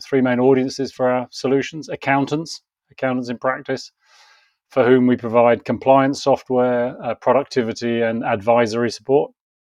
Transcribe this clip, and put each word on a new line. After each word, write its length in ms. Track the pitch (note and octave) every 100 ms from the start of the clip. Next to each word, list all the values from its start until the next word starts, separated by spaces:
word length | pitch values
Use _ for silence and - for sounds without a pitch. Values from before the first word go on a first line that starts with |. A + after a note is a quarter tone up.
three 200 | - C#3
main 180 | B2+ B2
audiences 500 | C3 C3 C3 - B2+
for 200 | - B2+
our 180 | B2+ A#2+
solutions: 600 | - C3+ C3+ B2+ D#3+ C3
accountants, 720 | E3 C3+ C#3 C3+ D3 E3+ - _ _ _
accountants 380 | - C3 B2+ A#2+
in 80 | A#2
practice, 560 | B2+ C3+ C#3 C3 - _ _ _ _ _ _ _ _
for 160 | C3+
whom 220 | A#2+ B2+ B2
we 100 | A#2+
provide 480 | A#2+ A#2 A#2+ A#2
compliance 600 | - A#2 C3 C3+ C3+ C#3
software, 760 | C#3 B2+ - B2+ B2 B2 B2 -
uh, 140 | B2
productivity 880 | A2+ B2+ B2 C#3 C3 A2+ A2 A#2+ A#2
and 220 | A2+ A#2
advisory 680 | B2+ A2+ G#2 A#2 A#2 A2+ A#2
support. 400 | - - C#3+ D#3+ _ _ _